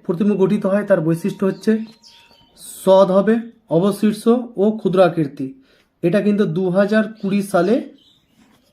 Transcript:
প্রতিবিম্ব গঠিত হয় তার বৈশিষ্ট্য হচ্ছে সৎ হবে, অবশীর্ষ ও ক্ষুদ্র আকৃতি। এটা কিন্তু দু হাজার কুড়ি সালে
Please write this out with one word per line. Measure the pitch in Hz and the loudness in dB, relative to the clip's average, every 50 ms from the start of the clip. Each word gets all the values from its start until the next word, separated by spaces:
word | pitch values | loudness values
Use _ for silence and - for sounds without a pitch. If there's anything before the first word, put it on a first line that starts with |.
| _ | _
প্রতিবিম্ব | - 175 165 214 202 208 180 | -6 -2 0 0 0 2 2
গঠিত | 190 180 165 - 208 | 2 0 0 0 0
হয় | 190 190 208 202 | 0 -2 0 0
তার | 202 196 175 | 0 0 0
বৈশিষ্ট্য | 156 160 165 165 - 196 - - 202 | 2 0 -2 -2 -4 -6 -4 -2 -2
হচ্ছে | 190 190 196 - 220 220 220 220 - - _ _ - - - - _ _ _ _ _ _ | -4 -4 -2 -2 -2 -2 -2 -4 -8 -16 _ _ -20 -20 -20 -20 _ _ _ _ _ _
সৎ | - - - - - - 190 190 190 196 185 | -20 -20 -20 -14 -4 2 4 4 6 6 4
হবে, | 185 196 190 214 226 233 226 - - _ _ - | 4 2 2 2 0 0 -2 -8 -16 _ _ -2
অবশীর্ষ | 147 165 190 208 196 - 220 208 208 - - 226 233 254 240 - - | 0 0 0 0 0 0 -2 -2 -2 0 0 0 0 0 -2 -6 -4
ও | 180 196 220 214 220 | -2 0 0 0 -2
ক্ষুদ্র | - 190 175 185 | -2 0 2 4
আকৃতি। | 185 170 160 165 156 139 - - 135 131 - _ _ _ _ _ _ _ _ _ | 2 2 2 0 -4 -4 -4 -10 -12 -12 -12 _ _ _ _ _ _ _ _ _
এটা | - 170 165 202 | -2 0 0 0
কিন্তু | 180 208 208 202 208 | 0 0 0 0 0
দু | 170 156 180 190 180 | -2 -2 -2 -2 0
হাজার | 175 196 202 196 214 220 208 214 | 0 0 2 2 2 0 0 -2
কুড়ি | - - - 196 196 202 | -6 -8 -6 -4 -2 -2
সালে | 190 - - 175 170 190 233 302 - - - _ _ _ _ _ _ _ _ _ _ _ _ _ _ _ | -2 0 0 0 2 2 0 -2 -2 -6 -16 _ _ _ _ _ _ _ _ _ _ _ _ _ _ _